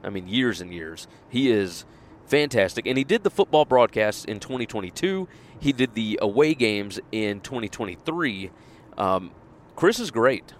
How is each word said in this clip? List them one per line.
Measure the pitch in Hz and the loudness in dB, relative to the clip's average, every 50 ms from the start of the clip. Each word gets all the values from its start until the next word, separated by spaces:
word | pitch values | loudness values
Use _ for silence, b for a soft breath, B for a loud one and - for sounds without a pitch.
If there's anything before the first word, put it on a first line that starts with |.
| - | -10
I | 104 | -8
mean, | 101 95 90 | -8 -8 -8
years | 90 104 127 131 120 98 85 | -4 -2 0 0 0 0 -2
and | 90 87 90 | -8 -12 -12
years. | 85 80 80 82 - - B B B B B | -12 -12 -12 -14 -16 -18 B B B B B
He | - 123 139 131 | -2 0 2 4
is | 113 104 98 90 82 - - B B B B B B B - | 4 4 2 -2 -4 -12 -16 B B B B B B B -2
fantastic. | - - 147 147 139 123 113 190 180 - 233 - | 0 2 2 2 2 4 2 2 2 0 -4 -4
And | - 127 | 0 0
he | 135 135 | 0 2
did | - 208 226 - | 2 0 2 2
the | 190 | 0
football | - - 190 - - 151 147 | 2 2 2 4 4 2 4
broadcasts | - 131 127 120 - - 113 107 107 104 - - | 6 6 6 6 4 4 2 0 0 0 -4 -8
in | - 110 101 | -8 -10 -10
twenty | - - 131 127 117 | -8 -8 -6 -6 -6
twenty-two. | - - 107 95 87 - - - 190 190 190 185 B B B B B B B | -6 -6 -6 -6 -6 -6 -4 -2 -2 -2 -4 -6 B B B B B B B
He | - 139 | -2 -2
did | 139 123 131 123 - | 2 2 0 0 0
the | 117 110 107 107 - | -4 -2 -2 -2 0
away | - 104 101 123 151 156 160 | -2 0 4 4 4 4 4
games | 135 123 110 104 101 101 101 98 107 - - - | 2 2 2 2 0 -4 -6 -8 -12 -10 -6 -6
in | 110 107 104 101 101 | -4 -2 -2 -4 -6
twenty | - - 139 120 113 98 | -8 -10 -8 -8 -8 -8
twenty-three. | - - 113 95 87 80 - 165 160 175 170 131 101 95 95 90 B B B B B B B B B | -6 -8 -8 -8 -8 -10 -8 -8 -4 -2 -4 -4 -4 -6 -10 -14 B B B B B B B B B
Um, | - 101 92 95 92 92 - - - - - - - - - - | -2 0 0 0 0 -2 -8 -18 -20 -20 -20 -20 -20 -20 -20 -6
Chris | - 160 190 233 - | 2 2 2 2 2
is | 233 170 | -6 -4
great. | 123 113 113 131 131 85 - - - | 0 2 2 2 2 0 -8 -16 -20